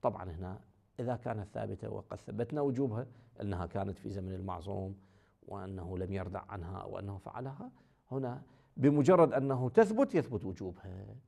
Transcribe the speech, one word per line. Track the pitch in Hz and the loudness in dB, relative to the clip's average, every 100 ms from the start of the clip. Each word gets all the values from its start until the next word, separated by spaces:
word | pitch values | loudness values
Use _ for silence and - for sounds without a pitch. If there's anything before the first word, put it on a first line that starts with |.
طبعًا | 127 101 95 | 0 0 -8
هنا | 82 90 98 - _ _ - | -6 -8 -8 -14 _ _ -6
إذا | 120 120 | -4 -2
كانت | 123 110 101 | -4 -6 -6
ثابتة | - 107 98 104 | -6 -6 -6 -8
وقد | 104 - - | -8 -10 -14
ثبتنا | - 104 117 147 | -10 -6 -4 0
وجوبها، | 143 127 135 110 123 - - - | 0 0 0 -2 -6 -12 -20 -8
أنها | 101 92 87 | -4 -4 -4
كانت | 101 98 92 | -4 -4 -4
في | - | -8
زمن | 98 92 | -6 -6
المعصوم | 92 95 90 90 98 95 98 - _ _ _ - | -6 -6 -8 -6 -6 -6 -8 -16 _ _ _ -14
وأنه | 101 95 95 85 92 | -12 -8 -8 -6 -4
لم | 92 | -4
يردع | 98 92 95 - | -4 -4 -8 -8
عنها | 101 85 95 | -10 -8 -8
وأنه | 95 95 98 98 | -8 -8 -8 -10
فعلها، | - - 131 139 247 - _ _ _ | -10 -10 -10 -10 -14 -16 _ _ _
هنا | 131 131 127 - - _ - | -4 -4 -6 -14 -20 _ 4
بمجرد | 131 147 131 185 160 | 6 8 8 10 10
أنه | 123 135 131 127 | 6 2 0 4
تثبت | 160 214 220 277 | 6 6 6 4
يثبت | 247 127 110 | 4 0 -2
وجوبها | 95 90 95 90 95 92 101 113 | -4 -6 -8 -8 -12 -12 -12 -16